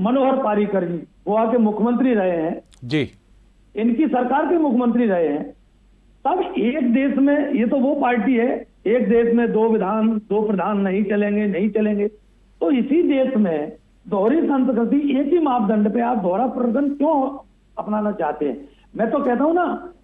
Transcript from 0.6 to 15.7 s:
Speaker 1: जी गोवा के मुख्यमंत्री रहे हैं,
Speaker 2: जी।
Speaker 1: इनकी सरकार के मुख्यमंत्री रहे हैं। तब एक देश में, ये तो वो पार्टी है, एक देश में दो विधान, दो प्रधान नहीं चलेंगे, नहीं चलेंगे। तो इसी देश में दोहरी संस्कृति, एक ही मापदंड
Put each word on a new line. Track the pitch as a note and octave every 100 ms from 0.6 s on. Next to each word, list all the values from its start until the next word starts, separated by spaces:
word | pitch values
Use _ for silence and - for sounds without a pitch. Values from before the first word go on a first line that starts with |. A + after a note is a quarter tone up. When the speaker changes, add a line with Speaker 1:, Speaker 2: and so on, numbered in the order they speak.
| G3+ F#3+ E3+
Speaker 1:
जी | E3+
गोवा | - _ F#3 G#3+ A3+
के | B3
मुख्यमंत्री | G#3+ G#3 A#3 A#3+ C4
रहे | G#3+ F#3 E3+
हैं, | D#3+ - _ -
Speaker 2:
जी। | A#2+ D3+ B2 - _ _ _ _ _
Speaker 1:
इनकी | G#3 A#3 C4+ D4
सरकार | B3 B3 C#4 D#4+
के | E4+
मुख्यमंत्री | D4 A#3+ A#3+ A#3+ A#3
रहे | F3+ D#3
हैं। | D3 - - _ _ _ _ _ _
तब | C4+ F4+ E4+ -
एक | A3 D4+ A#3+
देश | C4 C#4 B3+
में, | C#4 D4 C#4+
ये | G#3 A#3+
तो | C#4+
वो | C4
पार्टी | D4 B3+ A#3+ G3+ A#3+
है, | B3 - - _ F#3
एक | B3 G3+
देश | A#3 A#3
में | A#3 A3+
दो | G#3 A3+
विधान, | A3 F#3+ G#3+ A3 G#3+
दो | - G3+ G#3+
प्रधान | F#3+ F3+ G#3
नहीं | G3 F#3+
चलेंगे, | G3 G#3 G#3 G#3 G#3
नहीं | F3 G#3+
चलेंगे। | A3 G#3+ G#3 G#3
तो | - _ _ _ - E4+
इसी | C4 - D#4+
देश | C#4 C4+ B3+ G#3+
में | G3 D3+ D3+ - _ _ -
दोहरी | G3+ G#3+ D#4+
संस्कृति, | C#4+ C4+ C4 A3+ A3 C#4+ C#4+ B3+
एक | D4
ही | F4
मापदंड | D4 B3 G#3